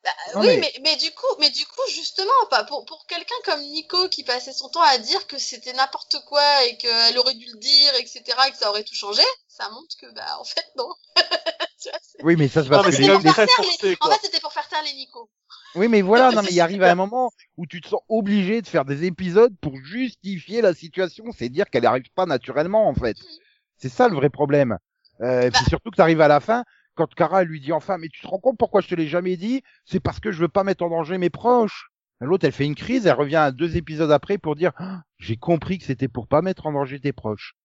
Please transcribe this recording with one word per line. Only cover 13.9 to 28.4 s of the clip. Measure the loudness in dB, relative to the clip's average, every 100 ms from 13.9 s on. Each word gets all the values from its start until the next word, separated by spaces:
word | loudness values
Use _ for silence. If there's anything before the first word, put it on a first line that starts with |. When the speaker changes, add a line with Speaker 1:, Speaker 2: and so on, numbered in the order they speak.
| 0
Speaker 1:
en | 2
Speaker 3:
quoi. |
Speaker 1:
fait, | 0 0
c'était | -8
pour | -8
faire | -10 -6
taire | -8
les | -8
Nico. | -14 -20 -20 -20 _ _ -20 -12
Speaker 2:
Oui, | 0 4
mais | 4
voilà, | 6 6 6
non, | 4
Speaker 1:
<laughs> |
Speaker 2:
mais | 2
il | 2
arrive | 2 4
à | 4
un |
moment | 4 0 -2 -4 _ _ -14
où | -14
tu | -14
te | -6
sens | -6 _
obligé | -2 2 2 2 -2
de | 0
faire | -2 0
des | -2
épisodes | -4 -4 0 4 4 2
pour | -8 -8
justifier | -12 -6 -6 -6 -10 -10 -4 2
la | 2
situation. | 2 -8 -4 -4 -6 -16 -8
C'est | -6
dire | -4 0
qu'elle | 2 2
arrive | 0 -4
pas | -4 -2
naturellement, | -2 -2 -4 0 2 0
en |
fait. | 0 -4 -6
Speaker 1:
Mhm. | -16 -20 _ _ _ _
Speaker 2:
C'est | -12
ça | 2 2
le |
vrai | 4 -2
problème. | 0 0 2 2 -2 _ _ _ _
Euh, | -2 2
et | 2
puis | 2
Speaker 1:
Bah | 2
Speaker 2:
surtout | -2 -4
que | 2
t'arrives | 4 6
à | 6
la | 4
fin, | 2 -4 -4 _ _ -6
quand | -6
Kara | 0 0 2
lui | 0 -6
dit | -4
enfin, | -6 -4 -8
mais | -8
tu | -16
te | -10
rends | -4